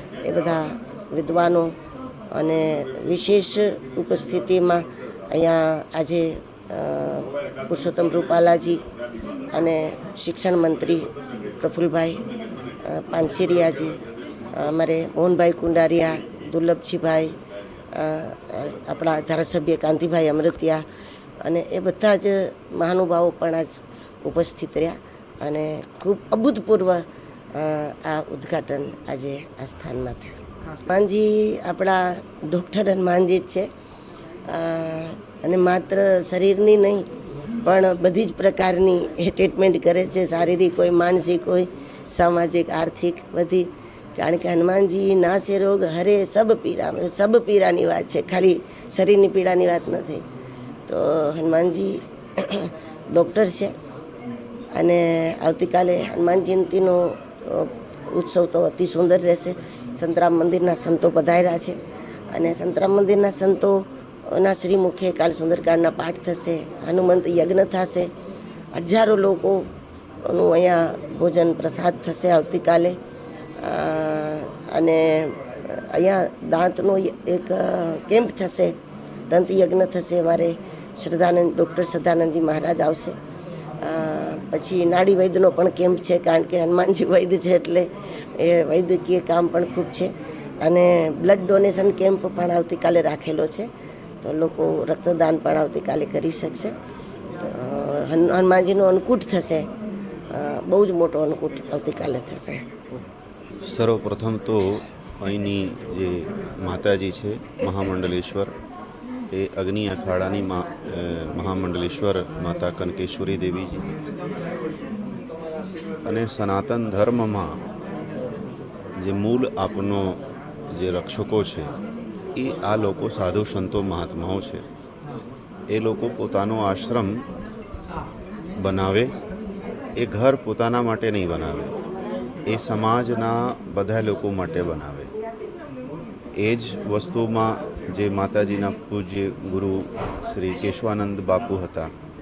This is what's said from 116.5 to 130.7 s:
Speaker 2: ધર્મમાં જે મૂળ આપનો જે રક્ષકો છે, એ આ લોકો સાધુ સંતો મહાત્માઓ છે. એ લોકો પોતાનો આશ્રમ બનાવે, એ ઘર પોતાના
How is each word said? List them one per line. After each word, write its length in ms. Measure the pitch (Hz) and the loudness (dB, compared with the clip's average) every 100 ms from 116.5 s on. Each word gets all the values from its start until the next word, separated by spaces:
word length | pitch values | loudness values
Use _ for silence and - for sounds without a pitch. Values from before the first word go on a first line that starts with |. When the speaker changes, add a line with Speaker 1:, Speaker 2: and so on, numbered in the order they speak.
| 98 - 120 110 | -2 -2 -4 -2
Speaker 2:
ધર્મમાં 840 | 98 107 120 110 101 82 80 - - - - - - - - - - - - - 92 | 0 2 2 0 -2 -4 -8 -10 -10 -10 -10 -10 -8 -8 -8 -10 -12 -14 -14 -12 -6
જે 100 | 95 | -4
મૂળ 400 | 98 107 123 127 107 | 0 0 2 0 -2
આપનો 560 | 95 98 101 101 95 90 - - - - - 85 | -4 -2 -2 -2 -2 -4 -10 -14 -14 -14 -12 -6
જે 120 | 92 | -2
રક્ષકો 520 | 90 - - - 107 | -2 -4 -6 0 0
છે, 180 | - - 147 95 107 - - - - - | 0 -4 -8 -8 -10 -10 -12 -12 -8 -4
એ 100 | 131 - | -4 -4
આ 120 | 95 110 | -2 0
લોકો 340 | 101 90 104 | 0 -2 -4
સાધુ 340 | - 92 95 | -2 0 0
સંતો 380 | 104 101 92 - | -2 -4 -2 -2
મહાત્માઓ 600 | 98 85 85 82 85 95 | -2 -4 -6 -6 -4 -4
છે. 180 | - 80 - - - - - 113 113 - - - - | -4 -10 -14 -16 -18 -18 -14 -14 -14 -18 -18 -14 -4
એ 100 | 107 | -2
લોકો 300 | 113 104 117 117 | 0 -2 -4 -4
પોતાનો 400 | 104 117 107 110 | -2 0 0 0
આશ્રમ 640 | 101 95 - 117 98 113 - - - - - - - - - - - - - - | 0 -2 -2 -2 -2 -4 -8 -12 -12 -14 -14 -14 -12 -12 -12 -14 -14 -14 -12 -6
બનાવે, 480 | 95 95 95 101 127 - - - - - - - - - | -2 0 2 2 0 -4 -10 -10 -10 -10 -10 -10 -8 -6
એ 80 | 117 | -4
ઘર 300 | 104 131 135 | 2 2 2
પોતાના 460 | 110 107 117 | -2 -2 0